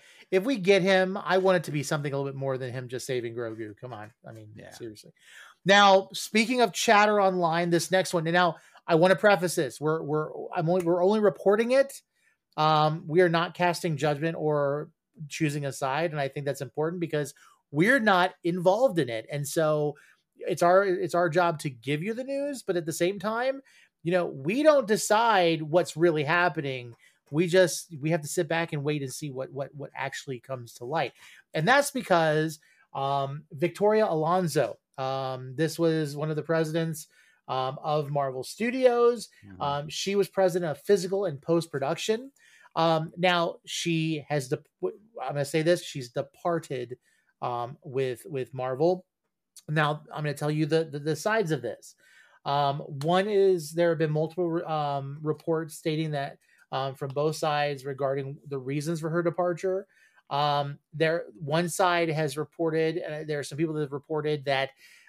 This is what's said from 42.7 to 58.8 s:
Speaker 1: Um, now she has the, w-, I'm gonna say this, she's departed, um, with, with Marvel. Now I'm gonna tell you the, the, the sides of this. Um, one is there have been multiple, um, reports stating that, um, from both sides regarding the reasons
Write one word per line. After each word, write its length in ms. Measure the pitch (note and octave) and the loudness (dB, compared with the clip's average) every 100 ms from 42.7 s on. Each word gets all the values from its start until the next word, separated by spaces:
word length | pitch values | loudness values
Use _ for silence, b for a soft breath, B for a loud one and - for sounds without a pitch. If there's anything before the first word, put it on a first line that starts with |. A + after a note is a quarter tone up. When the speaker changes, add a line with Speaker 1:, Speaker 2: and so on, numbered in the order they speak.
| - | 0
Speaker 1:
Um, 360 | E3 D#3+ D#3+ - | 2 2 -2 0
now 400 | F3+ F3 E3+ - - | 2 2 0 -6 -10
she 580 | - F3 E3 D#3+ D#3 - | -6 -2 0 0 -4 -2
has 180 | D3 B2+ | -4 -2
the, 160 | D3 _ _ | -6 _ _
w-, 160 | F3+ - _ - | -8 -8 _ -10
I'm 120 | B2+ | -6
gonna 100 | C#3+ | -4
say 180 | C#3 D#3+ | -2 0
this, 220 | D#3 F3 | 2 2
she's 260 | - C#3+ A#2+ | 0 -10 -8
departed, 880 | - C3 _ F3+ E3 D#3+ C3 A#2+ B2 _ _ _ _ | -8 -8 _ -4 -4 -4 -8 -8 -12 _ _ _ _
um, 360 | C3 A#2+ A#2+ D3 | -6 -4 -6 -10
with, 420 | D3+ C3 C3 A#2+ F#3+ | -8 -4 -4 -4 -8
with 280 | C#3 B2 | -8 -8
Marvel. 520 | B2+ C3 C3 E3 F3+ - _ _ _ _ - - | -6 -6 0 0 0 -6 _ _ _ _ -20 -4
Now 360 | D#3 D3 D3+ - | 0 0 -2 -8
I'm 100 | - | -6
gonna 100 | D3+ | -6
tell 180 | C#3+ D3+ | -4 -2
you 140 | D3+ D3+ | 0 0
the, 200 | D#3+ D#3+ | 0 0
the, 140 | C#3+ | -6
the 160 | D3 D3+ | -4 -2
sides 360 | G#3 A3 F3 | 0 0 0
of 100 | D3 | -2
this. 340 | A2+ - - _ b b b b - | -4 -10 -16 _ b b b b -2
Um, 340 | C#3+ C#3+ D3 | 0 0 -2
one 480 | - C#3 D#3 F3+ G3+ | -8 -6 0 2 2
is 460 | G3+ G3 F#3 D3+ | 4 4 2 -2
there 160 | D#3+ F3 | 0 2
have 80 | D#3+ | 2
been 140 | D#3+ | 0
multiple, 540 | D3+ D#3 - F3 E3 E3 | 0 -2 -2 -2 -2 -4
um, 540 | D#3 C#3+ C#3 C#3 C#3+ | -4 -2 -4 -6 -8
reports 540 | D3+ D3+ - D#3+ D#3+ - | -6 -4 -2 -4 -4 -6
stating 360 | E3 D3+ D#3+ | -4 -2 -2
that, 260 | D3 C#3 - b b b | -4 -6 -10 b b b
um, 220 | C#3 C3+ C3 | -4 -4 -6
from 140 | C#3 | -6
both 260 | C3+ D#3 D3+ | -2 -2 0
sides 480 | D#3+ D3 D3 C#3 C3+ | 0 0 0 -4 -8
regarding 520 | C3 C#3 C#3 C3+ D3 C#3+ | -4 -2 -2 -4 -10 -10
the 100 | C#3 | -8
reasons 420 | B2+ D3 | -4 -4